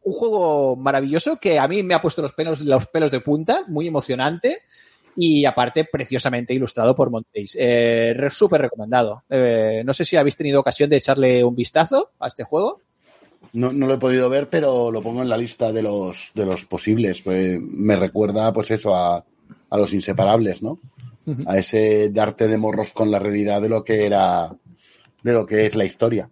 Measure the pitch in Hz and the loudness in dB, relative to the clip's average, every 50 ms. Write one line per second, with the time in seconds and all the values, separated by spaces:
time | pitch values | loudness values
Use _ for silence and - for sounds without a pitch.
0 | _ 196 180 - 233 233 214 202 175 165 151 143 139 131 127 127 131 139 139 135 | _ -4 -4 -2 -2 0 0 0 2 2 2 2 2 0 0 0 0 0 0 0
1 | 139 139 151 160 - 294 320 - - 202 165 147 135 139 180 208 196 180 180 160 | 0 0 -2 -2 -2 -2 -4 -2 0 2 2 2 2 2 0 -2 0 0 0 0
2 | - 160 - - 156 139 - - 160 165 160 139 151 143 135 123 110 - - 165 | 0 -2 -4 -2 -6 -6 -6 -6 -4 -4 -4 -4 0 2 2 2 2 0 -2 0
3 | 160 147 135 127 - 151 147 151 160 160 254 370 370 202 160 147 160 175 160 143 | 0 0 0 -2 -2 -2 -2 -2 0 -2 -2 -2 -2 -4 -6 -4 -4 -2 -4 -4
4 | - - 175 131 127 147 165 170 - 254 330 427 _ _ _ _ - _ _ _ | -2 -4 -4 -2 -2 -2 -2 -2 -2 -2 -2 -4 _ _ _ _ -20 _ _ _
5 | _ _ _ - 170 165 156 147 143 135 - - 123 120 - 160 160 - - 139 | _ _ _ 0 2 4 4 4 2 2 2 0 -2 0 0 -2 -2 -2 -4 -8
6 | 127 - 135 120 - 135 127 120 120 - 127 131 127 113 - - 113 120 127 - | -6 -4 -4 -2 -2 -2 -2 -4 -4 -2 -2 -2 -2 -4 -2 2 2 2 4 4
7 | 135 120 117 110 110 _ _ 107 101 95 - - 131 120 120 120 117 117 117 117 | 2 0 0 -8 -10 _ _ -10 -10 -8 -4 -2 0 2 2 2 2 2 2 2
8 | 117 117 117 127 139 143 - - 214 185 170 147 139 120 - - 107 110 123 127 | 2 0 0 0 -2 -4 0 2 2 4 4 2 0 0 -4 -8 -6 0 2 2
9 | 117 107 104 - _ _ 139 131 127 120 117 113 110 110 110 110 117 131 135 - | 2 0 -2 -8 _ _ 0 2 2 2 2 2 2 0 0 -2 -2 -4 -4 -4
10 | 170 - - 160 143 143 - - 156 143 139 139 135 123 120 - 147 143 151 135 | -2 0 2 2 2 2 0 -2 -4 0 2 2 2 0 0 0 2 4 4 2
11 | - - 135 139 131 127 127 123 123 123 123 127 120 - - 156 160 - 269 269 | 2 0 0 2 4 4 4 4 4 2 0 -2 -6 -2 0 0 0 2 0 -2
12 | 403 _ _ _ - 123 - - - - 151 160 196 247 403 _ _ _ _ _ | -2 _ _ _ -10 -10 -10 -10 -8 -4 -2 -2 0 -2 -4 _ _ _ _ _
13 | _ _ _ _ _ _ _ _ - - - 117 123 127 131 143 135 131 135 127 | _ _ _ _ _ _ _ _ -20 -12 -4 -2 -2 -2 0 0 0 0 0 0
14 | 123 127 127 127 127 123 131 143 143 - - 165 151 139 131 123 120 117 113 110 | 2 2 2 2 2 2 0 0 -2 0 -2 0 0 2 2 2 0 0 -2 -4
15 | 101 113 117 123 127 127 113 113 120 113 - - 120 110 110 113 110 107 101 101 | -6 -6 -6 -4 -2 -2 -2 -2 -4 -6 -4 -4 -4 -2 -2 -2 -2 -2 -2 -4
16 | 95 92 87 - - - _ 107 104 95 92 90 - _ 95 85 - 107 107 113 | -4 -6 -8 -12 -16 -12 _ -4 -2 -2 -2 -4 -6 _ -10 -6 -2 0 0 2
17 | 113 98 90 - - 98 92 92 95 92 90 85 - - - - 104 107 104 92 | 0 -2 -2 -4 -4 -2 -2 0 0 0 -2 -4 -6 -8 -6 -2 0 2 2 2
18 | 92 92 - 104 107 98 101 107 110 110 98 110 104 - 113 107 - 107 95 90 | 2 -2 0 -2 -2 0 0 0 0 0 0 -2 -2 -2 -4 -2 0 0 0 2
19 | 90 87 87 85 - _ _ _ _ _ - _ _ _ - 104 101 87 101 98 | 2 0 0 -2 -4 _ _ _ _ _ -20 _ _ _ 0 0 0 0 -2 -4
20 | 90 - 95 92 95 98 107 117 113 98 90 - 107 113 156 185 - - _ - | -4 -4 -2 0 2 2 4 2 2 -2 -4 -6 -8 -10 -10 -10 -16 -20 _ -20
21 | 123 123 - _ _ 160 147 123 87 82 95 98 92 - - 107 107 107 107 107 | -20 -20 -20 _ _ -8 -8 -6 -4 0 0 0 0 0 0 2 2 4 4 2
22 | 107 104 101 107 107 104 104 - 117 110 110 107 110 110 101 104 107 - - - | 2 2 2 0 0 0 0 0 0 0 2 0 0 -2 -2 -2 -4 -6 -4 -2
23 | 107 107 104 98 98 104 101 104 104 104 101 101 104 110 113 110 107 - 110 107 | 0 0 0 0 0 -2 -2 -2 0 0 0 0 0 0 -2 -2 -2 0 0 0
24 | 104 104 101 98 95 90 87 85 85 80 - - _ - - _ - - - - | 2 2 2 2 4 4 2 0 -2 -4 -8 -18 _ -20 -20 _ -20 -20 -20 -20
25 | _ - _ _ - 120 120 113 101 92 107 107 107 107 104 110 98 95 - _ | _ -20 _ _ -2 0 0 0 0 2 2 2 2 2 2 0 -2 -2 0 _
26 | 117 113 120 104 90 - | 0 0 0 -2 -4 -8